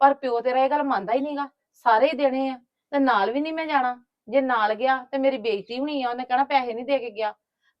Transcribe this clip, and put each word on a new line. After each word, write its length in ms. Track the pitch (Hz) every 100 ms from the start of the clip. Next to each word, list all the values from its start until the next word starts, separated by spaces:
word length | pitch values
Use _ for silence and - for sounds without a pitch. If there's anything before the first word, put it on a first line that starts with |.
ਪਰ 140 | 277
ਪਿਓ 260 | 277 254 233
ਤੇਰਾ 240 | 247 254
ਇਹ 60 | 262
ਗੱਲ 120 | 294
ਮੰਨਦਾ 300 | 277 233 202
ਹੀ 80 | 262
ਨੀ 160 | 294 285
ਗਾ, 120 | 277 _ _ _ 240
ਸਾਰੇ 200 | 226 285
ਹੀ 100 | 285
ਦੇਣੇ 320 | 277 262 269
ਆ, 80 | 254 _ _ -
ਤੇ 60 | 285
ਨਾਲ 320 | 269 208 208
ਵੀ 100 | 277
ਨੀ 120 | 311
ਮੈਂ 140 | 320 311
ਜਾਣਾ। 300 | 285 247 247 _ _ 220
ਜੇ 120 | 269
ਨਾਲ 340 | 262 233 214
ਗਿਆ 220 | 214 262 262 254
ਤੇ 60 | 269
ਮੇਰੀ 200 | 269 262
ਬੇਇੱਜ਼ਤੀ 400 | 220 202 196 247
ਹੋਣੀ 240 | 294 285
ਆ, 60 | 247
ਉਹਨੇ 140 | 247
ਕਹਿਣਾ 200 | 247 254
ਪੈਸੇ 300 | 277 269 247
ਨੀ 80 | 226
ਦੇ 160 | 254 269
ਕੇ 120 | 240
ਗਿਆ। 240 | 208 214 - _ _ _ _